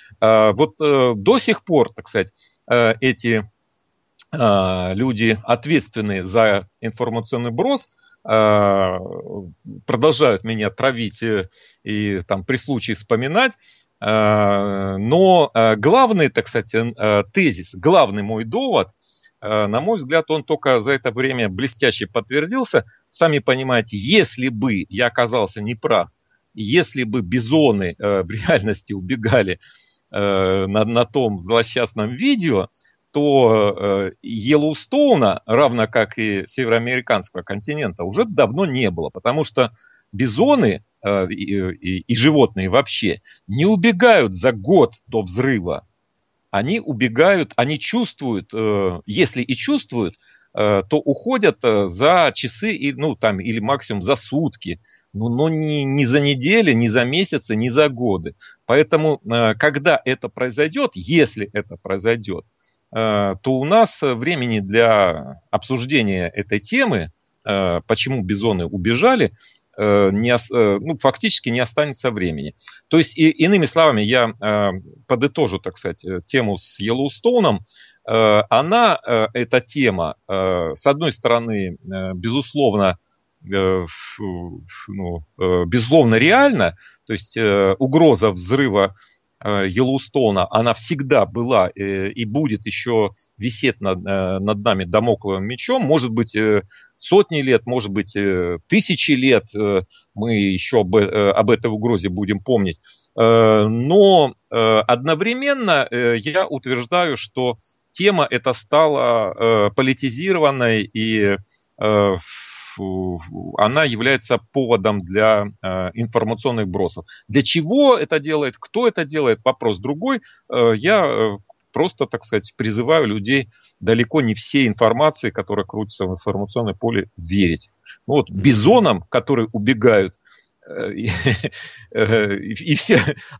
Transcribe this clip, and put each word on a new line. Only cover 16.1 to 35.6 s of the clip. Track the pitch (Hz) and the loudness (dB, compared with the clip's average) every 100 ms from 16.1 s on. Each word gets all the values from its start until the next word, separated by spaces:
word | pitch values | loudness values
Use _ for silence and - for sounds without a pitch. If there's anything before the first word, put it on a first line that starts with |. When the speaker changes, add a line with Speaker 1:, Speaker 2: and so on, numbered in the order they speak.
| 196 139 | 4 0
Speaker 1:
так | - - | 0 -4
сказать, | 117 - | -4 -4
э, | 110 117 - 107 104 101 | -4 -4 -2 0 2 0
тезис, | 202 165 87 87 92 | 0 0 -2 -10 -2
главный | 147 185 117 104 | 2 4 4 0
мой | 101 110 | -6 -6
довод, | 113 220 269 160 92 _ _ _ _ _ | -6 -4 -2 -2 -2 _ _ _ _ _
э, | 104 107 104 | -4 -2 -2
на | 113 | -2
мой | 180 220 | -2 -4
взгляд, | 131 165 156 | 0 -2 0
он | 156 | -4
только | - 151 139 123 | -4 -4 0 0
за | 110 | 2
это | 139 127 | -2 -2
время | 113 131 127 107 | -4 -4 -2 -4
блестяще | 92 131 - 127 - 110 | -4 -6 -2 -2 -2 -6
подтвердился. | 117 - 135 165 262 240 143 - _ _ | -6 -4 -4 -4 -4 -2 -2 -2 _ _
Сами | - 165 147 | -2 0 0
понимаете, | - 127 131 120 113 101 | 0 -2 0 -2 -2 -6
если | 113 208 143 - 127 | 0 2 2 -2 -6
бы | 110 127 98 - | -2 -2 -2 -4
я | 98 120 | -2 -2
оказался | 127 117 120 98 107 | 0 -2 0 -4 -6
неправ, | 104 113 156 104 85 _ _ _ _ | -8 -6 0 0 -2 _ _ _ _
если | - 104 165 151 135 | -10 -2 0 0 -4
бы | 117 120 | -4 -4
бизоны, | 87 117 113 156 143 101 92 - | -2 -4 0 2 4 2 -2 -4
э, | 104 98 | -2 -2
в | 87 | -2
реальности | 107 - 143 104 98 - | -6 0 0 0 -6 -8
убегали, | 98 92 123 113 127 95 87 - - - _ _ | -10 -6 -4 2 2 2 -4 -12 -20 -20 _ _
э, | 101 101 95 95 95 95 | -4 0 0 0 0 0
на, | 107 110 | 0 0
на | 117 120 | 0 0
том | 143 117 98 | 0 -2 -4
злосчастном | 90 117 113 127 113 110 107 | -2 0 0 -2 -4 -4 -6
видео, | 127 262 254 170 101 - _ _ _ _ | -2 -2 0 0 0 -2 _ _ _ _
то, | 143 147 135 120 110 104 - | -2 4 6 6 4 2 0
э, | 101 98 95 - | -2 -2 -2 -8
Йеллоустоуна, | - 113 113 151 151 147 - 285 285 190 104 - - | -10 -6 2 2 2 -4 -4 2 4 4 2 0 0
равно | 117 | 2